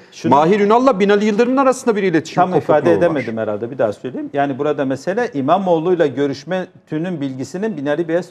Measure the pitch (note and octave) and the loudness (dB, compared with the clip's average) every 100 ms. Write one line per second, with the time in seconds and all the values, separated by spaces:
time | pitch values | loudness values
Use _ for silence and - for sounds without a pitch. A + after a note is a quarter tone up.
0 | - - D3 C#3 D#3+ G#3 G3+ A#3 C4 F#3+ | -6 -6 2 4 4 4 4 4 4 2
1 | G3+ G#3 G#3+ G#3 A#3+ C4 C4+ B3+ A#3+ G#3 | 4 4 2 2 2 2 2 0 0 0
2 | F#3+ D#3+ D#3+ F3+ F3+ E3 - D3+ E3+ D#3+ | 2 0 0 0 0 0 2 2 4 2
3 | E3+ D3 A#2 A2+ G#2+ G#2 A#2+ C3+ A2 - | 2 0 -4 -4 -4 -4 -6 -2 -2 -2
4 | C3 C#4 D4 C#3+ C#3+ B2+ D3 C#3+ C3+ C3 | -10 -10 -6 -2 -2 -2 -2 -2 -2 -4
5 | F3 G3+ A#3 C#3+ C3 F#3 F#3 E3 E3+ F3 | -4 -4 -4 -4 0 0 2 0 2 2
6 | D3+ B2 C#3+ C3+ D#3+ F#3 F3 - - D#3 | 0 0 -2 -4 -6 -6 -8 -14 -10 -8
7 | F3+ D#3+ C#3 C3 B2+ F#3 A3 D3+ C#3 D3+ | -6 -6 -8 -8 -10 -8 -8 -6 -4 -2
8 | E3 E3+ E3+ | -2 -4 -4